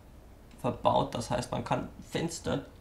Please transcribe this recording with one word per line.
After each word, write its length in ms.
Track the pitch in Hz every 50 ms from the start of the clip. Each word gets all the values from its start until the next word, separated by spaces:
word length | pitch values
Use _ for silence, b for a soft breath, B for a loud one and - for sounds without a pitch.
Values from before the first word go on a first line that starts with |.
| - - - - - - - - - - - -
verbaut. 520 | - 123 - - - 123 123 127 139 - -
Das 160 | 117 113 -
heißt, 220 | 120 127 123 -
man 120 | - 127 113
kann 260 | - 135 - - - - - - -
Fenster, 560 | - - 165 170 - - - 160 - 143 - - - -